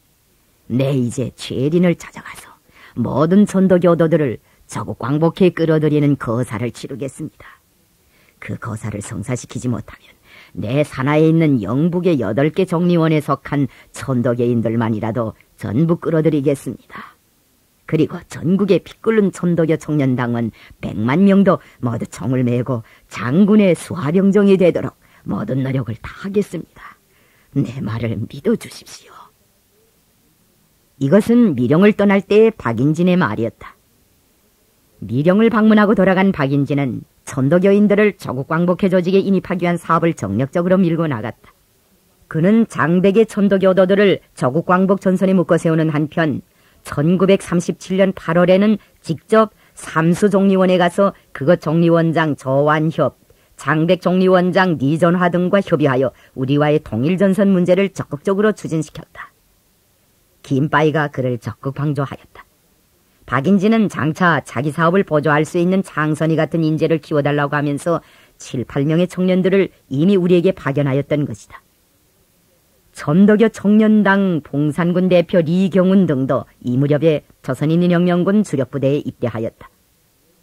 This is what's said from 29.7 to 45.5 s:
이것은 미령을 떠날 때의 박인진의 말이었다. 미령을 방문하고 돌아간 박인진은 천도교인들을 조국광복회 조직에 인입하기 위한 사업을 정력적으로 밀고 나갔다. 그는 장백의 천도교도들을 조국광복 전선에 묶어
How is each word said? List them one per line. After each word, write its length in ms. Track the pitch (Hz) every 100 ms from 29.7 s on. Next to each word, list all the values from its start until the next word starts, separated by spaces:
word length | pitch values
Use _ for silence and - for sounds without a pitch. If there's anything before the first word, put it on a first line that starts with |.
| _ _ _ _ _ _ _ _ _ _ _ _ -
이것은 560 | 139 190 208 240 226 123
미령을 380 | 120 156 208
떠날 280 | 208 202 196
때의 300 | - 202 220
박인진의 640 | - 120 110 139 156 180 180
말이었다. 600 | 131 104 113 - - - _ _ _ _ _ _ _ _ _ _ _ -
미령을 500 | 104 120 156 196 226
방문하고 460 | 226 220 214 202 220
돌아간 360 | 190 185 190
박인진은 720 | 170 135 143 135 143 135 110 - _
천도교인들을 920 | - - 135 180 196 202 208 196 208 -
조국광복회 720 | - 127 135 160 175 175 196
조직에 300 | 185 175 196
인입하기 440 | 185 185 - 180
위한 140 | 175 175
사업을 360 | - 170 170
정력적으로 640 | - 101 101 135 180 175 185
밀고 300 | 175 165 165
나갔다. 460 | 117 110 - _ _ _ _ _ _ _ _ -
그는 400 | 160 175 226 220
장백의 600 | - 143 180 196 196 220
천도교도들을 920 | - 202 196 190 185 185 196 202 151 _ -
조국광복 640 | 135 147 165 185 190 202
전선에 340 | 190 185 190
묶어 240 | 190 165